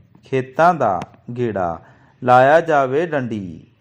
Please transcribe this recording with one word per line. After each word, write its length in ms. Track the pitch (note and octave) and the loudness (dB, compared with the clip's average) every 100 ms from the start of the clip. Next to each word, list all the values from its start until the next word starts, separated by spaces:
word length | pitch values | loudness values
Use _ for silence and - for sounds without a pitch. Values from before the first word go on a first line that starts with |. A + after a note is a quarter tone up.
| _ _ | _ _
ਖੇਤਾਂ 500 | - C3 C3 - E3+ | -6 -6 -4 0 0
ਦਾ 260 | E3 A#2 F2 - - - A#2+ | 2 -2 -2 -8 -18 -14 -6
ਗੇੜਾ 420 | A#2+ G2 F2 E2 - _ _ - | -6 -4 -6 -6 -14 _ _ -6
ਲਾਇਆ 380 | B2 B2+ C3+ D#3+ | 2 4 6 4
ਜਾਵੇ 440 | E3 D3 C3 C#3 F3 | 2 0 0 -2 -4
ਡੰਡੀ। 580 | D3+ A#2+ G#2+ F#2 D#2+ - _ | -4 -6 -8 -10 -16 -20 _